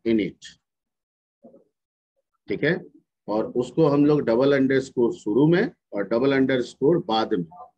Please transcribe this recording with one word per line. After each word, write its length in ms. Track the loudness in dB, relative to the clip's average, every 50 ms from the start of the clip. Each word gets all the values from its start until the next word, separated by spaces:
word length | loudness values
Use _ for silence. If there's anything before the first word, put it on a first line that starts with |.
| -4
init। 400 | -2 0 0 -2 -4 -8 _ -20 -20 -20 _ _ _ _ _ _ _ _ _ _ _ _ _ _ _ _ _ -20 -20 -20 -20 _ _ _ _ _ _ _ _ _ _ _ _ _ _ _ _ _ -10
ठीक 140 | -8 -4 -4
है, 220 | -4 -4 -4 -8 -16 _ -20 _ _ _ _ -10
और 180 | -6 -4 -4 -4
उसको 420 | -4 -4 -6 -6 -4 0 0 2
हम 180 | 2 4 4 4
लोग 160 | 4 2 2
double 340 | 2 0 0 2 2 2 2
underscore 580 | 2 2 2 2 0 -2 -2 -2 0 0 0 -2
शुरू 340 | -4 -4 -2 2 2 4
में 240 | 4 4 2 0 -2 -6 _ _ _ -8
और 100 | -8 -4
double 300 | -2 -2 0 0 2 2
underscore 640 | 2 2 2 0 -2 -4 -6 -6 -2 0 0 0
बाद 360 | 0 0 -2 -2 -2 -2 -2 -2
में। 120 | -4 -6 -6 -12 -20 -20 -20 _